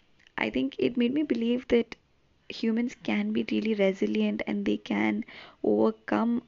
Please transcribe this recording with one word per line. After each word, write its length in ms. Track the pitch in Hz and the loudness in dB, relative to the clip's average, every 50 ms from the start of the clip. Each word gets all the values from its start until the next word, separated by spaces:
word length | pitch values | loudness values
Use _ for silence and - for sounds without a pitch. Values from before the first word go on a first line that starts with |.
| _ _ _ _ _ - - | _ _ _ _ _ -12 -6
I 140 | - - - | -4 -4 -2
think 260 | 214 254 262 269 - - | 0 -2 -2 -2 -2 0
it 180 | 247 262 240 | 0 0 2
made 180 | 247 240 240 262 | 2 0 0 2
me 80 | 294 320 | 0 0
believe 460 | 285 254 233 226 233 240 247 254 - | 0 0 0 0 0 -2 -2 0 2
that 260 | - 233 233 - - _ _ _ _ _ _ _ _ _ _ - | 2 2 2 0 -6 _ _ _ _ _ _ _ _ _ _ -16
humans 460 | - - - 226 220 226 240 247 - - - | -10 -4 -2 0 0 0 -2 -4 -6 -8 -4
can 300 | - 214 208 208 214 214 | -2 -2 0 0 0 -2
be 140 | 233 226 - | -2 -2 -2
really 240 | 226 214 208 220 220 | -2 -2 0 0 2
resilient 680 | 202 196 190 190 196 214 208 214 214 214 214 208 214 - | 2 2 2 2 2 0 0 0 2 0 0 0 -2 -4
and 180 | - 214 202 202 | -4 -4 -2 0
they 120 | 208 208 | 0 -2
can 480 | 214 - - 214 202 214 214 214 208 233 - - - - - - _ - | -2 -2 -4 -2 0 0 0 0 -2 -4 -8 -12 -20 -20 -20 -10 _ 0
overcome 800 | 214 208 208 220 220 220 - - - 214 208 220 233 233 240 - | 2 4 4 4 2 2 -2 -4 -2 0 0 2 0 0 -2 -2